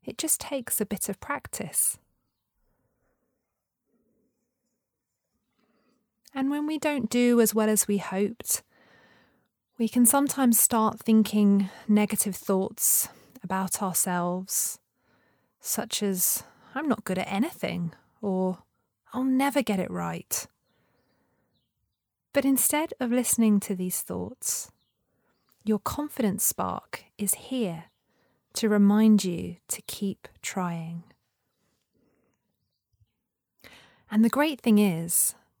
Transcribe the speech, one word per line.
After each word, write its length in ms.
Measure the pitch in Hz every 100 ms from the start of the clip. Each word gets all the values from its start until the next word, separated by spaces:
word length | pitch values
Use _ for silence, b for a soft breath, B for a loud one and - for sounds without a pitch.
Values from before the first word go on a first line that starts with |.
It 140 | - -
just 220 | 320 -
takes 400 | - 277 240 -
a 60 | 208
bit 220 | 196 -
of 100 | 202
practice. 800 | - 285 - - 156 - - - _ _ _ _ _ _ _ _ _ _ _ _ _ _ _ _ _ _ _ 240 220 214 _ _ _ _ _ _ _ _ _ _ _ _ _ _ _ _ _ _ _ _ _
And 160 | 269 269
when 160 | 294 302
we 140 | 311
don't 300 | 311 294 220
do 300 | 240 247 240
as 140 | 220
well 160 | 214 214
as 180 | 214 -
we 120 | 202
hoped, 640 | - 190 202 233 - - _ b b b b b b b b _ _ _
we 100 | 226
can 200 | 247 240
sometimes 520 | 277 277 - 262 226
start 400 | - 233 220 214
thinking 680 | - 220 208 208 208 202 190 B B
negative 480 | 208 208 214 214 185
thoughts 760 | - 190 190 - - - - B B B
about 400 | 185 190 190 -
ourselves, 960 | 196 175 - 180 175 180 190 - - - _ _ _ _ _ _ _ _
such 420 | - - 226 -
as, 420 | 202 185 - - - b -
"I'm 140 | 262 311
not 180 | 247 -
good 140 | 185
at 80 | -
anything," 680 | 196 294 - - 175 170 - _ _
or, 420 | 208 185 185 180 _ _ _ _ _
"I'll 100 | 240
never 380 | 262 262 277 285
get 180 | 240 196
it 120 | -
right." 560 | 180 170 170 - - - _ _ _ _ _ _ _ _ _ _ _ _ _ _ _ _ _ _
But 120 | 285 269
instead 500 | 269 - 294 320 -
of 120 | 247
listening 480 | 247 240 - 220 208
to 140 | - 185
these 260 | 185 -
thoughts, 680 | - 180 180 254 - - - _ _ _ _ _ _ _ _ _
your 160 | 214 214
confidence 640 | - - 294 - 220 190
spark 600 | - - 190 - - - - _
is 180 | 202 -
here 540 | - 262 208 165 165 _ _ _ _ _ _
to 160 | - 226
remind 540 | 208 202 208 220 214
you 340 | 190 175 180 175 _
to 120 | -
keep 440 | - - 202 - - _
trying. 600 | - - 180 170 165 170 - _ _ _ _ _ _ _ _ _ _ _ _ _ _ _ _ _ _ _ _ _ _ _ _ _ b b b b b
And 140 | 208 226
the 40 |
great 320 | - 302 277
thing 160 | - 208
is 580 | 208 165 165 - - - _ _